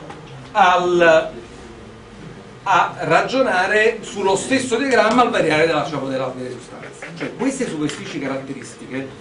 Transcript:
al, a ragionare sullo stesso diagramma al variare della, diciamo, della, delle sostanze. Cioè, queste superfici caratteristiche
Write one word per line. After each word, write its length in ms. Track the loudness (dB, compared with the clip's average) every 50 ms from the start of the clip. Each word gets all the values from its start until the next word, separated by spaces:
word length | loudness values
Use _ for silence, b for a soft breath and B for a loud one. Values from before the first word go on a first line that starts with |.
| -16 -16 -16 -16 -18 -18 -18 -18 -18 -2
al, 800 | 2 4 6 6 6 4 4 2 4 6 6 8 6 6 4 0 -6 -12 -16 -16 -18 -18 -18 -18 -18 -20 -20 -20 -20 -20 -20 -20 -20 -18 -18 -18 -18 -18 -18 -20 -20 -6 0
a 300 | 2 2 2 2 0 -2 -6
ragionare 1000 | 0 2 4 4 4 2 0 0 2 2 2 2 2 2 2 2 2 2 0 -2
sullo 340 | -8 -10 -6 -2 0 0 0
stesso 400 | 0 0 0 -2 -2 0 -2 -2
diagramma 460 | -2 0 2 4 4 4 4 4 4
al 80 | 4 4
variare 360 | 2 2 2 2 2 4 2
della, 160 | 2 2 0
diciamo, 260 | -2 -2 -4 -6 -4 -4
della, 240 | -4 -4 -4 -6 -6
delle 160 | -8 -10 -10
sostanze. 560 | -10 -12 -14 -16 -16 -16 -16 -16 -16 -16 -16 -16 -10
Cioè, 200 | -10 -10 -8 -6
queste 320 | -2 -2 -2 -2 -2 -4 -4
superfici 500 | -4 -4 -4 -4 -4 -8 -10 -10 -8 -6
caratteristiche 880 | -6 -4 -6 -6 -8 -10 -12 -12 -12 -14 -16 -16 -14 -10 -8 -8 -8 -10 -12 -16